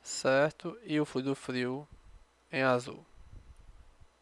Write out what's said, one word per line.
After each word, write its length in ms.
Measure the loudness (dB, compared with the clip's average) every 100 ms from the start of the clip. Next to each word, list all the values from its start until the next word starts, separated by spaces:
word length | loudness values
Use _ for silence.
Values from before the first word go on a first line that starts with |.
certo? 760 | -10 -2 2 4 4 0 -10 -10
E 160 | -2 0
o 60 | 0
fluido 300 | 0 -2 -4
frio 520 | -4 -2 -2 -4 -10 -20 -20 -20 -20 _ _
em 100 | 0
azul. 420 | 4 2 0 -14 -18 -20 -20 -20 -20 -20 -20 -20 -20 -20 -20 _